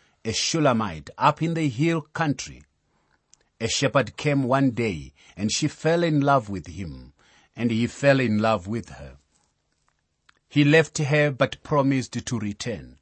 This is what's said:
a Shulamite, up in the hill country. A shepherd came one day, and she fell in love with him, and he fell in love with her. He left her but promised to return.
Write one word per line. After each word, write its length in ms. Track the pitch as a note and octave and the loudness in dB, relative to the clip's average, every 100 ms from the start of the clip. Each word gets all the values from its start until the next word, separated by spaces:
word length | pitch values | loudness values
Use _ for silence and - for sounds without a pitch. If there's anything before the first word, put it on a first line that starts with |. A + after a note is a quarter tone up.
| _ _ | _ _
a 80 | A2+ | -6
Shulamite, 800 | G#2 - E3 C#3+ A2+ G#2 D#2 - - | -4 -2 2 4 2 0 -6 -12 0
up 240 | C#3 D3 | 0 2
in 120 | D#3+ | -2
the 140 | E3 D3+ | 0 -2
hill 320 | A2+ E3 E3 D#3 | 0 0 0 -4
country. 500 | - D#3+ - - C2 - _ _ _ _ _ _ _ _ _ | -4 -2 -2 -8 -16 -20 _ _ _ _ _ _ _ _ _
A 80 | A2+ | -4
shepherd 480 | - C3+ C#3 G#2 - | 0 0 2 0 -2
came 280 | D3 C#3 | 0 0
one 280 | B2 C3+ C#3 | 2 2 2
day, 400 | A2+ A#2 D#2+ C2+ - - - | 0 -2 -4 -10 -20 -20 -6
and 160 | A2 | -4
she 160 | - D3+ | 0 -2
fell 340 | - D#3 E3+ | -2 0 2
in 200 | E3+ D3+ | 2 2
love 260 | C#3 C#3 G#2 | 4 2 0
with 200 | F#2+ F#2+ | -8 -10
him, 440 | D2+ F2+ C2 B1+ _ _ _ _ - | -10 -12 -12 -18 _ _ _ _ -6
and 140 | A#2 | -2
he 160 | A2+ A#2 | 0 -2
fell 340 | - C#3 C3+ | 0 2 4
in 180 | B2 G#2+ | 2 2
love 280 | A2 G#2+ F2+ | 2 0 -4
with 240 | A2+ - | -8 -10
her. 260 | - C#2+ B1+ _ _ _ _ _ _ _ _ _ _ _ _ _ | -16 -20 -20 _ _ _ _ _ _ _ _ _ _ _ _ _
He 140 | - | 2
left 340 | C#3+ D#3+ D#3 - | 6 6 4 -2
her 300 | C#3+ D3+ D3 | 0 2 0
but 320 | B2+ C3+ - | 0 -2 -2
promised 520 | - D3 C3+ C3+ A#2+ | -2 0 2 0 -2
to 260 | A#2 A2 A#2 | -8 -6 -4
return. 600 | G#2 G2+ B2 G2 B1+ B2+ | -4 -6 -8 -8 -12 -20